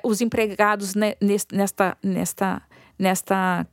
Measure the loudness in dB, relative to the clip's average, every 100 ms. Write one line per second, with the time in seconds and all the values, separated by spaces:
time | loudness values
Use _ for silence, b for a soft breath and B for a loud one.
0 | 0 0 0 0 -2 2 2 2 -2 0
1 | 0 0 0 0 0 -2 -2 0 -2 0
2 | -4 -2 -4 -4 -4 -4 -10 b b b
3 | 0 0 0 0 0 -2 -4